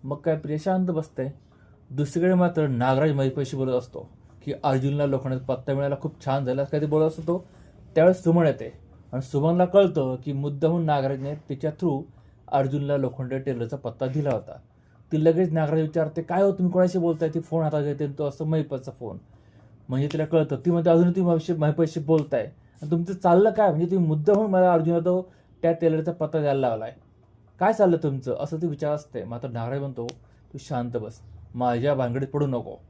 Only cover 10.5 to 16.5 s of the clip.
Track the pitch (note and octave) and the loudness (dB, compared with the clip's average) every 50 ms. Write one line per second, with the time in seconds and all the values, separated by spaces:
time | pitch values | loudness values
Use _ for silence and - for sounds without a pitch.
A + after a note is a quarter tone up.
10.5 | C#3+ C#3 D#3 D#3+ E3+ F3 E3 D#3 D3 C#3+ C3 C3+ C#3 C3 C3 C#3+ D3+ D3+ - - | -2 0 0 0 2 0 0 0 0 0 0 -2 -4 -4 -6 -8 -8 -10 -10 -12
11.5 | C#3 C3+ - D3+ D3+ - F#3 E3+ C#3 C3+ E3 - - - - - _ _ _ - | -10 -6 -6 -6 -4 -2 -2 -2 -2 -2 -4 -10 -18 -20 -20 -20 _ _ _ -2
12.5 | - C#3 C3+ C3 C3+ D3 C#3+ C#3 C#3+ C#3+ C3+ B2+ C3 - C3 B2 C3 C3+ C3+ C#3 | 0 0 0 0 -2 -4 -2 -2 0 0 -2 -4 -4 -6 -8 -6 -6 -6 -4 -6
13.5 | C3 A#2 A#2+ A#2 C#3+ C3+ - A#2 G#2+ - C3+ C3 C3 D3+ D3 C#3+ B2 G#2 - - | -4 -4 -6 -6 -8 -8 -8 -10 -6 -4 -6 -4 -2 -2 -2 -2 -2 -4 -6 -10
14.5 | C2 - - _ _ _ _ _ _ _ - _ E3 D#3 D#3 E3 E3 E3+ F#3 E3+ | -20 -20 -20 _ _ _ _ _ _ _ -10 _ -2 2 4 4 4 4 2 0
15.5 | D3+ D#3+ D#3 D3 D#3 D#3+ D#3 D3+ D#3 E3+ D#3 D3+ D#3 E3+ E3 - E3+ F#3 G3 G3 | 0 0 0 0 0 0 0 0 -2 -2 -2 -2 -4 -8 -6 -2 0 2 2 2